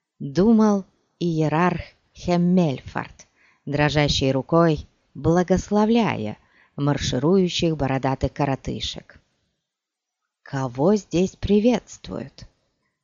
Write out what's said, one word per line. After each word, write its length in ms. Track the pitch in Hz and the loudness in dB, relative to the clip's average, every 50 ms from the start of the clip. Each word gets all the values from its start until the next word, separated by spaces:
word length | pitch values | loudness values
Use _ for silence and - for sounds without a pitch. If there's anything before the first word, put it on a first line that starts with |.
| _ _ _ - | _ _ _ -14
думал 640 | - 143 135 147 190 226 233 214 220 214 202 196 190 - _ _ _ _ _ - | -14 -6 -2 0 4 4 4 6 4 4 2 0 -2 -8 _ _ _ _ _ -6
иерарх 640 | 165 175 165 156 156 147 147 156 175 180 175 165 - - - _ _ _ _ | -4 -2 0 0 0 0 2 2 2 0 0 -2 -6 -12 -20 _ _ _ _
Хеммельфарт, 1120 | - - - 175 175 175 180 180 185 175 156 131 - - - - 131 113 - - - - _ _ _ _ _ _ _ _ | -10 -4 -2 0 2 2 4 4 4 2 2 0 -4 -8 -10 -10 -10 -10 -10 -14 -20 -20 _ _ _ _ _ _ _ _
дрожащей 680 | - 143 147 147 147 139 151 147 143 - - 143 135 135 | -4 -2 0 0 2 2 2 2 2 0 0 0 0 0
рукой 540 | 135 127 - 165 165 170 165 156 143 - - _ _ _ _ - | 0 -2 0 2 4 4 4 2 0 -4 -10 _ _ _ _ -12
благословляя 1200 | - 135 156 165 180 180 175 185 180 - - 202 208 214 214 233 240 220 160 117 113 107 104 107 - _ _ _ _ _ _ _ | -4 0 2 2 2 2 2 0 0 0 0 0 0 2 2 2 2 0 0 -2 -4 -6 -8 -8 -12 _ _ _ _ _ _ _
марширующих 1000 | - 143 143 143 135 - - 131 123 131 156 190 196 185 175 - - - 165 160 | -4 -2 -2 0 -2 -2 -4 -2 -2 0 2 2 2 2 0 0 -2 -2 -2 -2
бородатых 560 | 147 139 131 131 135 127 135 135 - - 135 - | -2 -2 -2 -2 -2 -2 -2 -2 -2 -4 -4 -4
коротышек. 880 | - 147 139 135 - - 139 127 110 - - - - - - - - _ _ _ _ _ _ _ _ _ _ _ _ _ _ _ _ _ _ _ _ _ _ _ _ - | -2 -2 -2 -2 -4 -6 -8 -10 -8 -8 -10 -12 -12 -16 -20 -20 -20 _ _ _ _ _ _ _ _ _ _ _ _ _ _ _ _ _ _ _ _ _ _ _ _ -16
«Кого 540 | - - 135 135 127 120 131 143 180 214 | -10 -8 -6 -6 -6 -4 0 2 2 2
здесь 400 | 208 - - - 165 185 185 - | 2 0 -2 -2 0 0 -2 -2
приветствуют? 1080 | - - - 202 208 202 247 240 196 - - - - - - - - - 139 - - - - _ _ _ _ _ _ _ _ _ _ | -4 -2 0 2 4 4 4 2 0 -2 -8 -16 -20 -14 -12 -12 -10 -12 -12 -16 -20 -20 -20 _ _ _ _ _ _ _ _ _ _